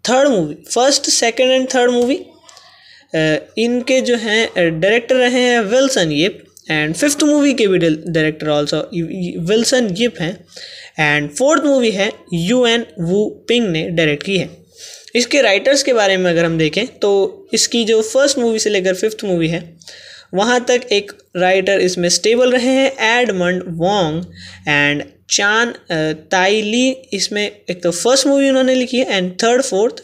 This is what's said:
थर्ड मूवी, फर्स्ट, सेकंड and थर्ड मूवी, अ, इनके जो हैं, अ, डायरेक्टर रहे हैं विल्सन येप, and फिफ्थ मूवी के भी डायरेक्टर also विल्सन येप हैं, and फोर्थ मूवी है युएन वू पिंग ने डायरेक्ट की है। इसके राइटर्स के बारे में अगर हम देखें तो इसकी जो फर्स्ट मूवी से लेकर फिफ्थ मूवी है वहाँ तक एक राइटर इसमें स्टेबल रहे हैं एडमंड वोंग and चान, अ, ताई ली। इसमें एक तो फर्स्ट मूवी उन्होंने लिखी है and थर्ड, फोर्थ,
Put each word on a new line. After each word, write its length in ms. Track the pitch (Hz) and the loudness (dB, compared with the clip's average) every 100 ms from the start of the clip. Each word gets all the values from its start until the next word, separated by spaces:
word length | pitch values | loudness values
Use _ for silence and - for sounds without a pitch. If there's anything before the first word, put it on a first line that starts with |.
| - | 0
थर्ड 200 | 254 285 | 2 2
मूवी, 260 | 214 151 151 | 2 -2 -8
फर्स्ट, 540 | - 233 269 277 - | -6 0 2 0 0
सेकंड 520 | - 233 226 254 262 | 0 0 0 2 0
and 140 | 262 254 | 0 0
थर्ड 160 | 247 | 2
मूवी, 240 | 240 240 320 | 2 0 -2
अ, 1200 | - - - - - - - - _ 165 156 151 - - | -6 -20 -20 -20 -20 -20 -20 -20 _ -2 0 0 -4 -4
इनके 440 | 233 247 240 262 | -2 -2 0 0
जो 140 | 226 233 | 0 -2
हैं, 320 | 220 214 226 | 0 0 0
अ, 120 | - | 0
डायरेक्टर 560 | 170 160 190 233 233 254 | -2 0 0 0 0 0
रहे 260 | 247 247 | 2 2
हैं 180 | 247 240 | 2 0
विल्सन 520 | 196 254 269 233 165 | 0 2 2 0 0
येप, 340 | 147 170 - - - - | 0 -2 -4 -18 -14 -4
and 220 | 156 151 | -2 -2
फिफ्थ 300 | 160 294 294 | 0 -2 2
मूवी 300 | 302 294 285 | 2 2 2
के 140 | 254 208 | 2 2
भी 100 | 185 165 156 175 | 2 0 0 -2
डायरेक्टर 360 | 160 156 151 151 | -2 0 -2 -2
also 280 | 147 147 156 - 170 165 190 175 180 | -2 0 -4 -4 -6 -6 -6 -8 -6
विल्सन 560 | 170 220 233 254 220 175 | -2 0 2 0 0 -2
येप 240 | 240 - | -4 -2
हैं, 240 | 165 202 - - - - - - | -6 -8 -14 -20 -20 -20 -12 -2
and 360 | 151 147 147 143 | 0 0 -2 0
फोर्थ 260 | 269 320 | 2 2
मूवी 280 | 294 269 226 | 2 2 2
है 220 | 196 202 - - | 0 -2 -4 -8
युएन 520 | 170 175 254 240 233 226 - | -4 0 2 2 0 -2 -6
वू 460 | 170 196 214 - - | -2 0 0 -4 -2
पिंग 200 | 240 220 | 0 0
ने 220 | 160 190 | -2 -2
डायरेक्ट 340 | 165 156 143 | 0 0 0
की 140 | 185 190 | -2 -4
है। 200 | 139 - _ - - - - 240 | -4 -10 _ -20 -20 -20 -6 -4
इसके 260 | 240 294 | 0 2
राइटर्स 420 | 233 196 254 285 | 2 2 2 0
के 100 | 277 | 2
बारे 240 | 233 196 190 | 2 2 2
में 140 | 180 | 2
अगर 140 | 165 170 | 2 0
हम 120 | 165 | 0
देखें 300 | 156 190 247 | 0 0 -6
तो 600 | - 208 196 190 - - | -2 0 2 0 -4 -6
इसकी 320 | 220 - 240 220 | -2 0 0 0
जो 160 | 220 | 0
फर्स्ट 360 | 220 262 277 277 | 0 2 2 2
मूवी 220 | 233 220 | 0 0
से 100 | 214 | 0
लेकर 260 | 202 185 185 | 0 0 0
फिफ्थ 220 | 220 214 | -2 -4
मूवी 240 | 208 175 160 | -4 0 0
है 300 | 170 165 - - - - - - | -2 -8 -20 -20 -20 -20 -20 -8
वहाँ 320 | 180 220 247 247 | -2 0 0 2
तक 160 | 247 240 | -2 0
एक 200 | 202 202 - _ 180 | -2 -2 -14 _ -2
राइटर 440 | 185 190 190 196 | 2 2 2 2
इसमें 300 | 180 180 175 | 0 0 -2
स्टेबल 420 | 175 214 240 254 | 0 0 2 2
रहे 180 | 247 247 | 2 2
हैं 500 | 262 269 269 226 240 | 2 0 0 0 2
एडमंड 440 | 233 185 175 185 185 | 0 0 0 -2 -4
वोंग 540 | 165 175 208 160 160 180 - - - - | -2 0 0 0 -2 -8 -14 -20 -10 0
and 400 | 147 143 147 - _ - | 2 2 0 -6 _ -6
चान, 420 | - 202 220 240 | -2 0 2 0
अ, 400 | - - 160 156 | -4 -6 -4 -2
ताई 480 | 160 - 190 185 214 | -4 -2 2 2 2
ली। 280 | 208 240 262 | 0 0 0
इसमें 600 | 262 - 196 - 208 202 - - | -2 -6 -6 -4 -4 -6 -8 -10
एक 140 | 180 | -4
तो 80 | 175 | -2
फर्स्ट 360 | 170 226 269 285 | 0 0 2 2
मूवी 220 | 277 277 | 2 2
उन्होंने 260 | 262 262 254 | 2 2 0
लिखी 220 | 240 247 | 0 -2
है 80 | 320 | -2
and 380 | 196 185 180 | -2 -4 -2
थर्ड, 180 | 226 247 | 0 2
फोर्थ, 340 | 269 190 240 - | 0 0 -2 -4